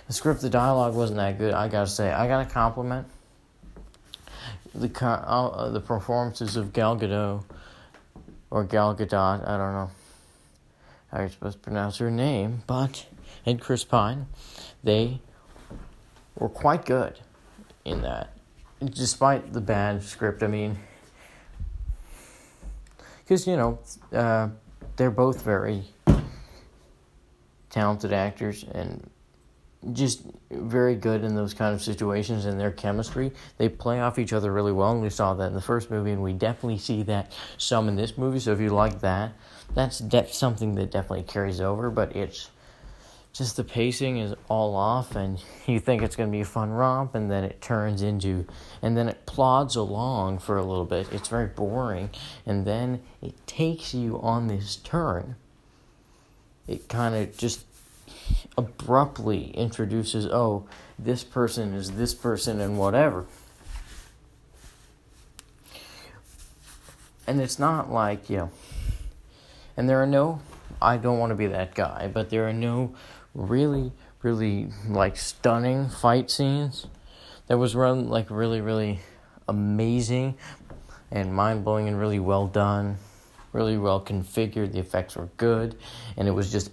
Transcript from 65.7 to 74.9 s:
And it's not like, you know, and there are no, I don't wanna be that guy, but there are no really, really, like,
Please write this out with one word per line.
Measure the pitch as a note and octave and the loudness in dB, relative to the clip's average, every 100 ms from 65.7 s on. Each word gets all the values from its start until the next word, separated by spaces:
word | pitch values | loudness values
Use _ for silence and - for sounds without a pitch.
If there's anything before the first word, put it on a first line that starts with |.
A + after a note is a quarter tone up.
| - - - - - - - - - - - - - - - - | -20 -20 -20 -20 -20 -20 -20 -20 -20 -20 -20 -20 -20 -20 -10 -2
And | C#3 | 0
it's | B2+ - | 0 2
not | D3+ D#3+ - | 2 2 0
like, | A#2 G#2 G#2 - | 0 0 -2 -4
you | G2 | -4
know, | E2+ - - - - - - - - - - - - - | -4 -8 -12 -6 -4 -4 -8 -14 -20 -20 -20 -20 -10 -2
and | B2+ | 2
there | C3 | 4
are | C3+ | 4
no, | C#3 D#3 D#3 - - - - | 4 4 0 -10 -18 -10 2
I | A2 A#2+ | 4 4
don't | B2 A#2+ | 2 2
wanna | A#2 | 2
be | G#2 G#2 | 0 0
that | F#2+ F#2 | 0 -2
guy, | - F2+ - G2 | -2 -2 -2 -4
but | A2 G#2+ | -2 0
there | A2 A2 | 0 0
are | |
no | A2 A#2 A#2+ B2 - - - - | 0 0 0 -2 -6 -20 -20 -14
really, | - G2 B2+ D3 C#3 B2+ - - - | -6 0 4 4 2 -2 -8 -20 -4
really, | A#2+ A2+ G#2+ G2+ G#2+ G2+ | 0 2 2 0 -4 -6
like, | G#2+ | 0